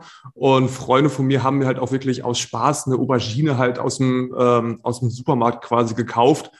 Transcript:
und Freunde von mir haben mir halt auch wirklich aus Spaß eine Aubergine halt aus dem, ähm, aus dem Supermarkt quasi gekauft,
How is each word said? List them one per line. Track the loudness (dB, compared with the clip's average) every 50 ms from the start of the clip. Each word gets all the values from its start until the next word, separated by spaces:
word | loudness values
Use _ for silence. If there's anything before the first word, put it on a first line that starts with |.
| -12 -20 -20 -20 -20 -20
und | -8 0 2 4 4 4 2 0
Freunde | -4 -6 -2 2 2 4 4 2
von | 2 0 0
mir | 0 0 2
haben | 2 0 0 0
mir | 0
halt | 0 0 -2
auch | -2 -4
wirklich | -4 -2 -2 -2 -4 -2 -4
aus | -4 -4 -4
Spaß | -6 -6 -4 -2 0 0 0 0 -2
eine | -2 0
Aubergine | 0 0 0 0 0 0 -2 -2 0 0 0 2 2
halt | 0 0 0 -2
aus | -4 -4 -2 0
dem, | 0 0 0 -2 -4 -4 -2 0
ähm, | 2 2 2 2 0 -2 -6 -6
aus | -6 -6 -6 -2
dem | -4 -4
Supermarkt | -4 -4 -2 -2 0 2 2 0 0 -2
quasi | -4 -2 0 0 0 0 -2
gekauft, | -4 -6 -4 0 2 4 4 4 2 -2 -14 _